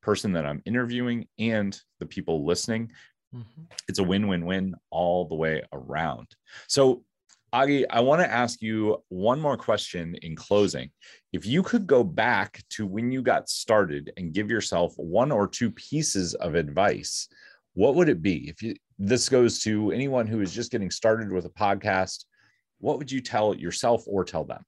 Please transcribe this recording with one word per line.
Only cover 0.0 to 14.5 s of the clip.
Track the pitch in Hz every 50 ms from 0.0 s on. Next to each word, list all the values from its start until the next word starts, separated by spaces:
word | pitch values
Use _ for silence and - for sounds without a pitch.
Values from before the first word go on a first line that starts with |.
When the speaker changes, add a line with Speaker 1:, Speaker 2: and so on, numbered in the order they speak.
Speaker 1:
person | _ - 104 - - 104
that | 90 85 76
I'm | 71 76 78 _
interviewing | 98 113 123 123 117 120 123 123 123 120 117 - _ _ -
and | 110 117 113 107 101 98 98 - _ _ _ _
the | -
people | - - 101 85 - 82 78 71
listening. | 80 87 - - - 113 113 117 113 - - - _ _ _ _ _ -
Speaker 2:
Mm-hmm. | 123 113 - _ - 160 _ - - - -
Speaker 1:
It's | - -
a | 95
win-win-win | 90 95 98 107 - 92 87 82 87 92 95 95 95 87 - _ _
all | - 82 87 87 87 90 87
the | 78 82
way | 78 80 80 78 67 - -
around. | - 69 64 65 69 76 82 78 65 58 53 _ - _ _ _ - - - -
So, | - 139 135 131 123 - _ _ _ _ _ _ _ _ _ _
Agi, | - 123 139 143 143 139 - -
I | - 117
wanna | 120 131 147 170 185
ask | 131 107 120 123 120 - -
you | 110 110 110 110 107 107 104 - _ _
one | 92 90 95 113 127 151
more | 156 147 131 -
question | - - 110 101 - - - 87 82 85 85 -
in | - 82 80
closing. | 78 - - 101 104 104 92 78 67 64 73 _ _ - - - _ _ _
If | - 90 -
you | 104 127 175
could | 185 - - 240 196
go | 170 139 123
back | 120 92 78 - 110 123 120 98 98 - - - - _
to | - - 110
when | 95 92 107 117 123
you | 131 131
got | 123 123 104 76 - -
started | - - - - 110 107 98 82 73 71 73 - -
and | - 92 85
give | 76 95 107 104